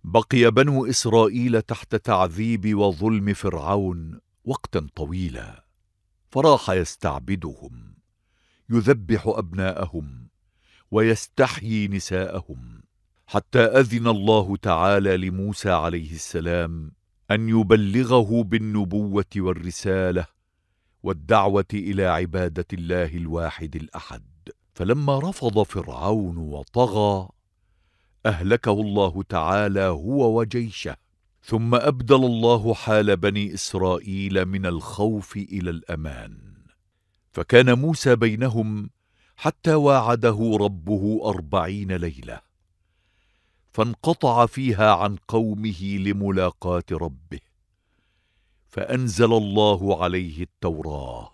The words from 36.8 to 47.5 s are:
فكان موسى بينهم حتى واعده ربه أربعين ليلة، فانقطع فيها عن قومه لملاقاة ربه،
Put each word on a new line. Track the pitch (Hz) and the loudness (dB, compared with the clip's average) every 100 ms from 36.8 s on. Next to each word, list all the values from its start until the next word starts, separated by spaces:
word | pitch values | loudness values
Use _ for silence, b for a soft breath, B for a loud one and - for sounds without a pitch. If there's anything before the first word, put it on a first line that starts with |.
| _ _ _ _ _ | _ _ _ _ _
فكان | - 82 123 127 123 | -10 6 6 8 4
موسى | 151 156 139 120 | 0 0 2 4
بينهم | 117 110 127 113 110 107 104 _ _ _ _ _ | 2 0 -2 -2 -4 -6 -10 _ _ _ _ _
حتى | 151 - 170 | -4 -2 2
واعده | 156 143 135 113 120 117 104 113 107 | 4 6 4 4 2 2 2 0 2
ربه | 104 95 80 101 101 110 | 0 -2 -2 0 0 0
أربعين | 107 92 76 95 85 101 95 | -2 -4 -2 -2 -2 -4 -4
ليلة، | 92 85 69 - - _ _ _ _ _ _ _ _ _ _ _ _ _ | -4 -4 -8 -16 -16 _ _ _ _ _ _ _ _ _ _ _ _ _
فانقطع | - 113 113 160 170 139 117 117 | -2 -2 0 -2 0 2 4 4
فيها | - 131 104 107 | 2 -2 4 4
عن | 90 101 98 | 4 2 -4
قومه | - 113 110 104 110 85 | -2 -2 0 -4 -6 -6
لملاقاة | 98 98 95 101 101 95 92 - 90 87 - | -6 -2 -2 -2 0 0 0 -2 -4 -4 -4
ربه، | 80 82 67 80 67 _ | -6 -6 -8 -16 -18 _